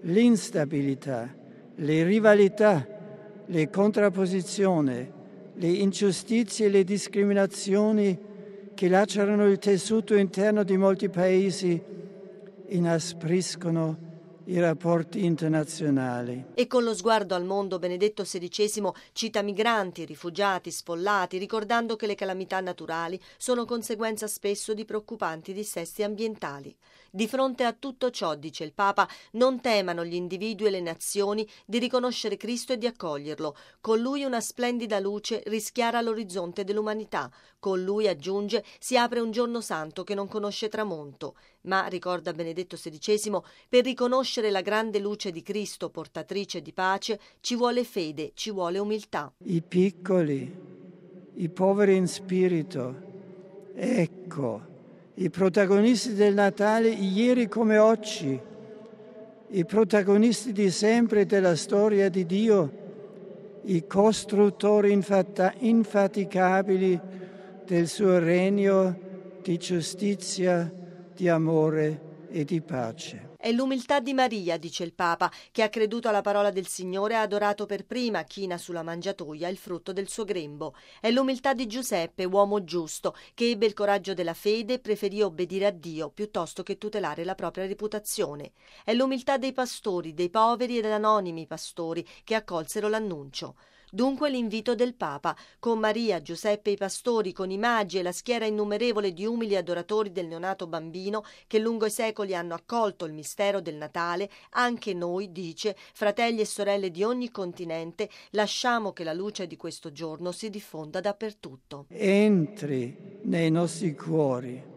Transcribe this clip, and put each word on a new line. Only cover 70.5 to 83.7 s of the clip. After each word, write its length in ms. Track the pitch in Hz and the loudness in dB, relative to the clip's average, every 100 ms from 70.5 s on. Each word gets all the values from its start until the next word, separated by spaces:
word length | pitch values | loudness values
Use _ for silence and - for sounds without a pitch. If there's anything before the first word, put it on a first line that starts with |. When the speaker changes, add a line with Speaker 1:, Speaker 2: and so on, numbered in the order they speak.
| 175 170 - - - - | 2 0 -8 -18 -18 -20
Speaker 1:
di 140 | - 175 | -2 2
amore 1000 | 165 160 160 156 156 151 156 - - - | 4 4 4 4 2 0 -2 -12 -20 -10
e 140 | 170 | -6
di 180 | 143 165 | -2 -4
pace. 680 | 151 135 117 - - - - - | -4 -6 -6 -8 -14 -14 -18 -8
Speaker 2:
È 80 | 226 | -2
l'umiltà 480 | 233 262 262 - 285 | 0 0 -2 0 0
di 160 | 233 | 0
Maria, 420 | 262 254 220 170 165 | 2 2 0 -2 -4
dice 280 | 165 - | -6 -8
il 100 | 170 | -8
Papa, 340 | - 175 170 175 - - | 0 0 2 -2 -4 -8
che 120 | - | -2
ha 60 | 220 | 0
creduto 400 | 220 214 233 233 | 2 0 0 0
alla 120 | 208 | 0
parola 320 | 202 202 202 | 2 2 2
del 160 | 190 175 | 0 -6
Signore 460 | - 185 185 208 | -8 -4 -2 0
e 20 | 226 | 0
ha 60 | |
adorato 440 | 214 208 208 208 202 | 0 0 0 -2 -4
per 200 | 196 - | -6 -6
prima, 360 | 233 247 190 | -4 -2 -2
china 340 | 156 - 196 175 | -6 -8 -6 -6
sulla 280 | - 170 | -8 -8
mangiatoia, 640 | 165 170 190 190 156 151 175 | -6 -6 -6 -8 -10 -6 -6
il 80 | 196 | -8
frutto 360 | - 175 180 | -10 -10 -6
del 140 | 190 196 | -6 -6
suo 160 | - | -8
grembo. 500 | 202 180 147 147 156 - - - | -4 -4 -6 -10 -10 -12 -20 -2
È 100 | 220 | 2
l'umiltà 420 | 240 262 254 277 | 2 2 0 0
di 140 | 262 240 | -2 -2
Giuseppe, 580 | 233 254 190 165 - | -6 -2 -2 -2 -4
uomo 380 | 185 196 202 208 | 0 2 4 2
giusto, 540 | 170 170 156 - 185 - - | -2 -4 -4 -6 -6 -6 -20
che 160 | - 233 | -2 0
ebbe 160 | 220 | 2
il 80 | 220 | 0